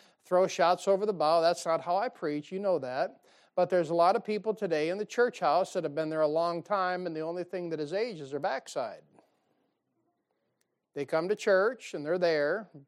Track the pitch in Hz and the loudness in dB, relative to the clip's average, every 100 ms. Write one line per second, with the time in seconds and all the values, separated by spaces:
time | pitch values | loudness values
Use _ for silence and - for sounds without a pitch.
0 | _ _ - 180 185 - 170 180 196 196 | _ _ 0 2 2 4 2 2 2 2
1 | 214 175 151 165 165 170 175 165 165 185 | 0 0 2 4 4 2 0 -2 0 -2
2 | 247 - 160 147 151 185 202 165 127 131 | -2 -4 -4 -4 -6 -4 0 0 -2 -4
3 | 180 - _ _ _ - 180 180 156 170 | -4 -6 _ _ _ -2 2 2 2 4
4 | 175 214 214 208 220 214 196 156 156 196 | 4 4 0 -4 -2 -4 -2 0 0 -2
5 | 214 - 240 - 160 165 190 185 156 147 | -4 0 0 2 2 2 2 -2 -4 -2
6 | 156 156 151 156 170 170 160 202 180 180 | -2 0 2 2 0 -2 -2 -2 0 -2
7 | 175 156 160 175 175 190 175 156 147 190 | -6 -6 -6 -6 -6 -6 -4 -6 -4 -4
8 | 247 165 135 139 185 262 - 147 113 78 | -4 -6 -8 -6 -4 -6 -8 -8 -8 -10
9 | _ _ _ _ _ _ _ _ _ _ | _ _ _ _ _ _ _ _ _ _
10 | _ _ _ _ _ _ _ _ _ 143 | _ _ _ _ _ _ _ _ _ -10
11 | 135 160 180 208 214 190 214 247 - 170 | -2 -2 0 -2 4 4 4 -2 -10 -8
12 | 147 180 170 156 143 196 196 143 | -4 0 2 2 0 -2 -8 -20